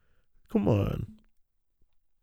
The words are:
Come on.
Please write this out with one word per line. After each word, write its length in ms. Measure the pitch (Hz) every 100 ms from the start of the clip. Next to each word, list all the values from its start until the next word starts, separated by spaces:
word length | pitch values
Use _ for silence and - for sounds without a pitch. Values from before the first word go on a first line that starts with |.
| _ _ _ _ -
Come 160 | 220 202
on. 400 | 104 - - - - _ _ _ _ _ _ _ _ _ _